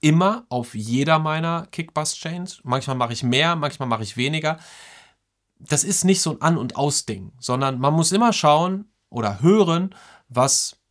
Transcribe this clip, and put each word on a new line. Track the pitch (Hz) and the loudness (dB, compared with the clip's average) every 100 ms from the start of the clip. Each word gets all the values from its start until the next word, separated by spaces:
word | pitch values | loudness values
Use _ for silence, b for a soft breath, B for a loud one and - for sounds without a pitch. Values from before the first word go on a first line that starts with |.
immer | 151 165 190 233 - | 2 4 2 0 -6
auf | 123 117 | -6 -6
jeder | 110 107 123 147 156 | -10 -2 -2 2 2
meiner | 156 156 165 165 160 | 2 -2 -2 -4 -8
Kick-Bass-Chains. | - 165 - 156 - 160 175 180 - | -10 -6 -6 -6 -8 -10 -10 -12 -14
Manchmal | - 131 135 127 | -4 -2 -2 -2
mache | 120 | -2
ich | 117 | -2
mehr, | 123 127 160 170 | 0 2 2 0
manchmal | 143 - 127 | -4 -4 -4
mache | 113 | -4
ich | 107 123 | -4 -4
weniger. | 135 156 156 160 B B B B B B _ _ _ _ | -2 -2 -4 -6 B B B B B B _ _ _ _
Das | - 147 | -4 -2
ist | - - | 0 0
nicht | 180 185 | 2 2
so | 160 | 0
ein | - | -2
An- | 160 165 | 0 0
und | 123 - | -2 -2
Aus-Ding, | 143 143 - 101 95 - | -2 -2 -4 -10 -12 -12
sondern | - 127 135 127 | -6 -2 -2 0
man | 139 | 0
muss | 160 165 | 2 2
immer | 196 233 | 2 2
schauen | - 151 151 180 190 208 _ _ | 2 4 4 2 -4 -8 _ _
oder | 117 107 95 | -4 -4 2
hören, | 156 214 180 165 185 B B B B | 4 6 4 2 -2 B B B B
was | 123 135 - - - _ | 0 2 0 -2 -10 _